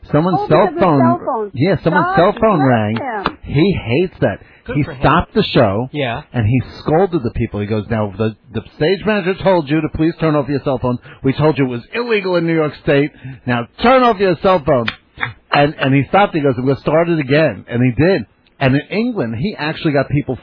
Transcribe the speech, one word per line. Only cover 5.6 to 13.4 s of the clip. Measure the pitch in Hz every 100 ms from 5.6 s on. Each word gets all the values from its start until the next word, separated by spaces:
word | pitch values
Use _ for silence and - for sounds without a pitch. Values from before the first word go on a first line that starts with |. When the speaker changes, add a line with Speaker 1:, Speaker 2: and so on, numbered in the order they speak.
| 113 98 131
Speaker 3:
Yeah. | 147 131 120 -
Speaker 1:
And | 123 107
he | 127 - -
scolded | - 156 190 165
the | 113
people. | - 113 104
He | 104
goes, | 110 101
"Now, | 110 107 92
the, | 110 107 _
the | 110 - -
stage | 151 190
manager | 160 208 175 185
told | 190 180 139
you | 156
to | 151 -
please | 160 -
turn | 160 151
off | 131
your | 139
cell | 147 131
phone. | 123 123 - -
We | 135
told | 131 156 143
you |
it | 131
was | 120 -
illegal | - 240 220 190 180
in | 165
New |
York | 165 151 -
State. | - 143 143 - 127 131